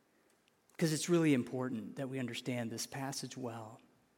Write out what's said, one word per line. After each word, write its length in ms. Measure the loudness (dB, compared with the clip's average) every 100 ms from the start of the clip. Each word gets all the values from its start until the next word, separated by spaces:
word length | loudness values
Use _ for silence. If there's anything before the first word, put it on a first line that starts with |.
| _ _ _ _ _ _ _ 0
'cause 160 | 2
it's 160 | 2 4
really 240 | 6 8
important 640 | 6 4 -2 -2 -2 -6 -6
that 120 | -6
we 100 | -4
understand 520 | -4 -4 -4 -2 -2
this 160 | -4 -6
passage 500 | -6 -4 -6 -8 -8
well. 420 | -8 -8 -12 -16 _ _ _